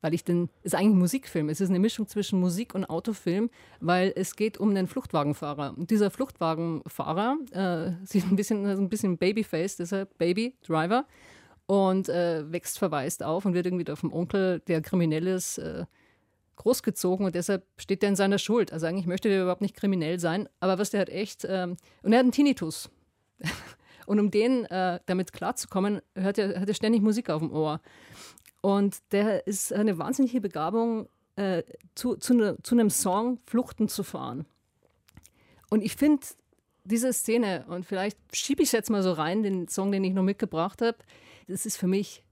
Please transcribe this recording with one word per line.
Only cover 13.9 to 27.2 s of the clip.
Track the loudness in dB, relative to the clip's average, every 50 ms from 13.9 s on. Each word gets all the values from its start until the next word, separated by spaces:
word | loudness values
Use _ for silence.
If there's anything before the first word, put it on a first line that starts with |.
| -6
vom | -4 -4 -4 -2
Onkel, | -2 -4 0 0 0 2 2 0 -2 0
der | 0 0 0 0
kriminell | 0 2 2 2 2 2 0 0 0
ist, | -2 -2 -4 -6 -8 -8
äh, | -8 -8 -8 -10 -10 -12 _ _ _ _ _ _ _ _ _ _ _ _ _
großgezogen | _ 0 0 0 2 0 -4 -4 -2 0 0 0 2 0
und | 0 0
deshalb | -2 -2 0 -2 -2 -2 _ _
steht | -20 -4 -4 -2 0 2
der | 2
in | 4
seiner | 4 4 4 2 2
Schuld. | 2 2 2 2 2 0 -2
Also | -4 -2
eigentlich | -2 -2 -2 -2
möchte | -2 -4 0 2 2
der | 2 4 2
überhaupt | 2 0 0 -2
nicht | -4 -4
kriminell | -2 0 0 2 2 0 0 -2 0
sein, | 0 0 0 0 -4 -6 _ _
aber | 0 0 2 2
was | 0 -2
der | 0 -2
hat | -2 -2
echt, | -2 -8 -8 -8 -8 _ -6 -4
ähm, | -4 -4 -2 -4 -6 -10 _ _ _ _ 2
und | 4 6
er | 6
hat | 6
einen | 6 4
Tinnitus. | 4 4 4 4 2 -2 -6 -6 -10 -12 -16 _ _ _ _ _ _ _ _ _ _
<laughs> | -6 -6 -6 -6 -12 -18 -20 _ _ _ -20 -20 -6
Und | -2 0 2
um | 2 2 2
den, | 2 2 4 2 2 0
äh, | -2 -2 -2 0 0 -2 -4 _
damit | -2 -2 -2 -2 -4 -6
klarzukommen, | -8 -6 -6 -4 -4 -8 -4 -2 0 0 0 -2 -4 -6 _ _
hört | -2 -2 0 0
er, | 0 0 0 0 -2
hat | -2 -2
er | -2
ständig | 0 2 2 2 4 4
Musik | 4 2 2